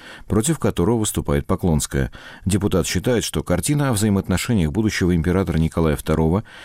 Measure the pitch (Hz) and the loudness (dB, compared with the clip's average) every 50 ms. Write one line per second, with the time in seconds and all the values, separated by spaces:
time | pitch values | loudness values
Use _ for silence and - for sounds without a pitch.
0 | - - - - - - 92 104 - 170 160 - - 110 - - 87 95 120 113 | -20 -20 -20 -20 -8 0 0 0 2 2 -2 0 0 -2 0 2 2 2 2 2
1 | 107 - - 85 73 - 71 71 69 - 95 90 - 90 80 73 - - - 69 | 0 -2 -2 -4 -2 0 -2 -2 0 -2 -2 0 2 2 2 2 0 -2 -2 -2
2 | 65 62 - - - - - - - 92 92 95 95 107 98 92 80 - - 92 | -2 -2 -6 -12 -18 -18 -20 -8 -4 -2 0 0 0 2 0 0 0 0 -2 -2
3 | - 127 123 107 - - - 78 - - - - - - 147 147 143 135 123 95 | 0 0 0 0 0 -2 -4 -6 -2 0 -2 0 0 0 0 0 0 0 0 2
4 | 107 110 98 98 92 - 92 85 - - 120 104 82 76 69 107 110 107 - - | 2 2 2 2 2 0 -2 -2 0 0 2 2 2 2 0 0 0 0 0 2
5 | 98 87 90 85 78 90 85 95 98 85 78 80 80 78 - 85 82 78 73 - | 2 2 2 2 2 2 2 2 0 0 2 0 0 0 2 0 2 2 0 -2
6 | - - 78 78 80 80 85 101 110 - - - | -2 -2 0 2 2 2 2 0 -2 -6 -16 -20